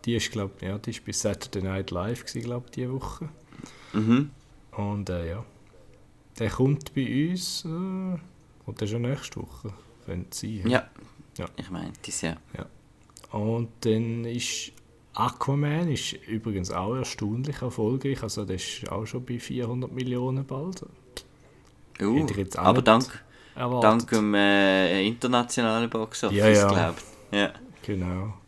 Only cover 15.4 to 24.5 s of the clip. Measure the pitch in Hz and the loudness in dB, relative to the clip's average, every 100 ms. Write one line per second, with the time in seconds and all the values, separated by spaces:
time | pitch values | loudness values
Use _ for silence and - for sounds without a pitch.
15.4 | - 139 147 151 175 120 - - - 110 | 0 2 2 2 0 -2 -4 -10 -6 -4
16.4 | 117 98 90 87 95 131 123 - 104 117 | -2 -2 -2 -2 -2 -2 -4 -4 -4 -2
17.4 | 143 135 127 113 107 135 139 135 104 - | -4 -4 -6 0 0 0 -2 -2 -4 -6
18.4 | 101 92 - - - 95 110 131 127 120 | -4 -4 -6 -8 -6 -6 -4 -8 -6 -8
19.4 | - 131 120 123 127 127 127 123 127 131 | -4 -4 -2 -4 -4 -4 -2 -2 -2 -2
20.4 | 139 135 170 185 - - - - - - | -4 -6 -8 -10 -14 -20 -16 -16 -16 -20
21.4 | - - - - - - 101 131 147 98 | -20 -20 -20 -20 -20 -2 2 2 2 -2
22.4 | 92 - 90 123 123 113 131 - - - | -4 2 6 6 8 6 6 -8 -18 -20
23.4 | - - 123 127 110 117 120 113 107 101 | -18 -6 -4 4 6 6 4 2 4 6
24.4 | 101 | 6